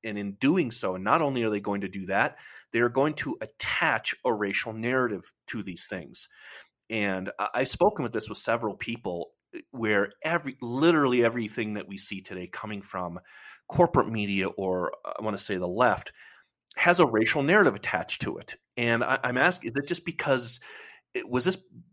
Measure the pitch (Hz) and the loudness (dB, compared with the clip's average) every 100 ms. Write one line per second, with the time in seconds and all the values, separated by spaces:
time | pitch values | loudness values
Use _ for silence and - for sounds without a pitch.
0 | 110 104 101 98 135 185 127 - 98 92 | -8 -6 -6 0 2 4 2 -2 -4 -2
1 | 98 156 147 131 110 104 104 101 98 98 | 2 4 4 2 0 0 -2 -2 -4 -6
2 | 92 98 139 - - - - 117 120 127 | -2 2 0 -2 -20 -20 -2 2 2 4
3 | 147 151 - - 110 - - - 160 113 | 0 0 -6 -8 -10 -8 -4 0 2 0
4 | - - 127 107 101 101 117 110 117 131 | -2 -4 -2 0 0 -2 -4 -4 -2 0
5 | 123 98 - _ - 117 95 85 - 95 | 0 -4 -10 _ -10 -8 -8 -10 -10 -10
6 | 71 - - _ - - - _ - 110 | -10 -16 -16 _ -20 -20 -20 _ -8 -2
7 | 101 95 95 - - 123 135 - 196 208 | -2 -2 -6 -6 -4 -2 -2 2 2 2
8 | 120 - - 107 - 117 113 98 - 117 | -4 -4 -6 -6 -2 -2 -2 -6 -8 -8
9 | 98 87 - _ _ - - 127 110 101 | -6 -6 -8 _ _ -18 -14 -4 2 2
10 | 101 - 156 170 147 - 120 123 165 160 | 2 -2 -2 -2 -4 -10 -6 2 4 6
11 | 139 123 117 120 107 - 107 104 92 98 | 4 6 4 2 -4 -4 -4 -6 -8 -10
12 | - 98 95 95 90 - 107 104 - 95 | -8 -10 -10 -12 -10 -10 -10 -10 -8 -6
13 | 90 85 - - - - - - 170 135 | -6 -8 -16 -20 -20 -20 -2 4 4 4
14 | - 113 101 98 95 - 95 92 87 - | 0 0 -2 0 -2 -2 -2 -2 -2 -6
15 | - - 107 98 - 95 90 98 123 90 | -10 -6 -6 -4 -4 -2 -2 4 4 2
16 | - - - - _ _ _ - 170 180 | -4 -20 -20 -20 _ _ _ 0 4 6
17 | 143 110 117 151 139 208 165 98 - 82 | 6 4 2 2 4 6 6 4 -2 -2
18 | - - - - - - _ - 117 117 | -2 -6 -6 -6 -10 -18 _ -2 2 2
19 | - 131 127 123 160 180 - 127 143 170 | 2 0 0 2 2 2 -4 -4 -4 -6
20 | - - 147 131 120 - - - - - | -6 -4 0 0 0 -6 -10 -20 -20 -20
21 | _ 127 107 123 170 185 _ - - | _ -10 -2 0 0 -2 _ -20 -20